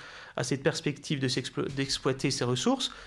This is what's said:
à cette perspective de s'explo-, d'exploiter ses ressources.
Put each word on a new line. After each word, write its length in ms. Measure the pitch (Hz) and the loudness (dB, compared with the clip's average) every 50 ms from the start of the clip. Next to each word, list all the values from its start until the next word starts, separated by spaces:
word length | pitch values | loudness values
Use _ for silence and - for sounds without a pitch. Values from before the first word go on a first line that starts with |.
| - - - - - - - | -12 -14 -16 -16 -14 -6 -4
à 60 | 123 | -2
cette 220 | 123 - 143 131 135 | 0 0 0 2 2
perspective 560 | 160 156 - - 147 139 - - - 151 135 | 2 2 0 0 -2 -2 -2 -2 -2 0 0
de 80 | 135 127 | 2 2
s'explo-, 400 | - 135 123 - - 147 - - | 0 0 -2 -4 -2 -2 -2 -2
d'exploiter 640 | 135 139 135 135 - - - 139 131 135 - 139 | 0 -2 0 0 0 0 2 0 2 2 2 0
ses 100 | 131 - | 2 2
ressources. 480 | 127 123 127 127 - 233 269 247 - - - - - | 2 2 2 4 4 4 4 4 2 -2 -6 -8 -16